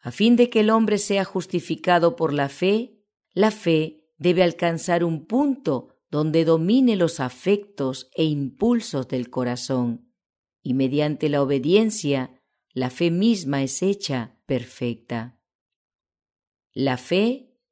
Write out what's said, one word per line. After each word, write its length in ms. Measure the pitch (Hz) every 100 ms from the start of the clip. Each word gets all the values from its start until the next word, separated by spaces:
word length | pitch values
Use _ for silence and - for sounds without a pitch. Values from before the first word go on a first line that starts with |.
A 120 | 123
fin 240 | - 220 240
de 120 | 240
que 120 | 226
el 100 | 214
hombre 260 | 220 220 208
sea 260 | 208 196
justificado 880 | 190 185 - 175 - 170 - 175 170
por 180 | 165 160
la 160 | 143 139
fe, 540 | - 185 214 247 _ _ _ _
la 180 | - 214
fe 600 | 214 170 160 160 - _ _
debe 280 | 170 175
alcanzar 580 | 175 170 175 165 - 170
un 240 | 170 160 143
punto 640 | 240 294 262 - 131 - _ _
donde 360 | 190 156 160
domine 500 | 165 160 165 247 254
los 240 | 208 170 -
afectos 880 | 127 - 180 202 - - 135 131 -
e 100 | -
impulsos 840 | 160 147 139 - 226 240 - 139 127
del 200 | 131 120
corazón, 840 | 127 123 123 - 131 120 117 _ _ _ _ _ _
y 120 | 143
mediante 540 | 131 135 143 151 151 151
la 140 | 143
obediencia, 1000 | 135 139 139 196 220 - 147 139 127 _ _ _ _
la 180 | 127 127
fe 200 | - 170
misma 540 | 170 220 214 143 139
es 180 | 135 -
hecha 560 | 190 196 - 131 113 _ -
perfecta. 960 | 131 120 - 123 117 _ 120 117 _ _ _ _ _ _ _ _ _ _ _ _ _ _
La 240 | - 135 127
fe, 640 | - 180 220 269 - _ _